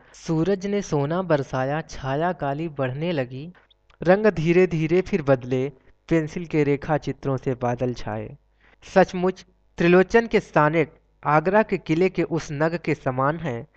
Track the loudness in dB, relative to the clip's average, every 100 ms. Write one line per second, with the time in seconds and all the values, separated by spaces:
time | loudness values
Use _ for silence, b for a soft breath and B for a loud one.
0 | b -14 -4 -2 0 -2 -2 -4 -2 -2
1 | -2 -2 0 0 0 -4 -2 -4 -8 -10
2 | -6 -2 -2 -2 -4 -4 -6 -4 -4 -4
3 | -4 -4 -4 -8 -14 b b _ _ -2
4 | 2 4 4 2 2 4 4 2 0 0
5 | 0 -2 2 2 2 -4 -4 -8 b _
6 | -2 0 0 -6 -4 0 2 0 0 -4
7 | -4 -6 -4 -4 -4 -4 -2 -2 -4 -4
8 | -8 -8 -10 -16 _ b b b -2 2
9 | 2 2 -2 -2 -8 _ _ 0 6 6
10 | 6 4 2 0 0 2 2 2 0 -4
11 | _ _ 0 2 2 2 2 -2 -2 0
12 | 0 0 -2 -4 -4 -2 -2 -2 -4 -4
13 | -2 -2 -2 -2 -4 -6 -10